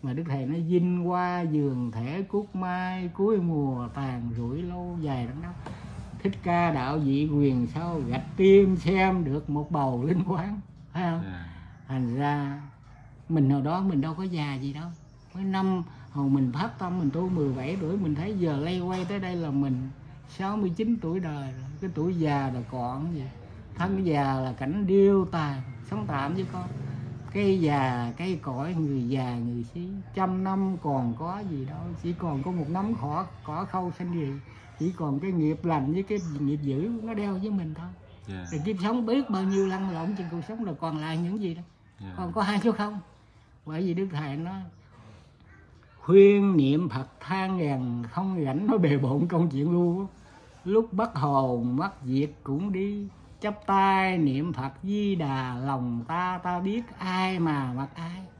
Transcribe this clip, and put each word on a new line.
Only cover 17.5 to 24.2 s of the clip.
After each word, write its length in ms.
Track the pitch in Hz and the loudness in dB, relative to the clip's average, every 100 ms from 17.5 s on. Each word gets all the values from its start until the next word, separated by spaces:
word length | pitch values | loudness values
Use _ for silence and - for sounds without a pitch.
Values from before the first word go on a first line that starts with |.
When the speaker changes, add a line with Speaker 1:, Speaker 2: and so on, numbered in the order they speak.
Speaker 1:
bảy 240 | 127 131 190 | 0 -4 -4
tuổi, 160 | 160 196 | -2 -2
mình 180 | 175 143 | 0 0
thấy 220 | 185 208 | -2 0
giờ 200 | 170 143 | 0 0
lây 220 | 151 180 | 0 -2
quay 260 | 180 185 180 | -2 -4 -2
tới 140 | 202 | -4
đây 160 | 185 180 | -4 -4
là 160 | 160 | -2
mình 380 | 139 139 127 131 - - - - | 0 0 0 -4 -10 -18 -20 -20
sáu 280 | - 196 214 | -6 -4 0
mươi 140 | 196 165 | -2 0
chín 220 | 220 226 | 0 0
tuổi 180 | 160 180 | 0 -2
đời 320 | 170 147 135 | -2 -4 -6
rồi. 180 | 127 135 - | -8 -10 -8
Cái 80 | 190 | -6
tuổi 220 | 151 165 175 | -2 0 2
già 360 | 156 143 135 | 2 2 0
là 80 | 127 117 | -4 -6
còn 440 | 127 123 131 160 165 | -4 -4 -4 -4 -4
gì? 80 | 135 - - - - - | -8 -12 -16 -18 -14 -4
Thân 300 | 180 190 180 | 0 2 2
già 280 | 147 | 2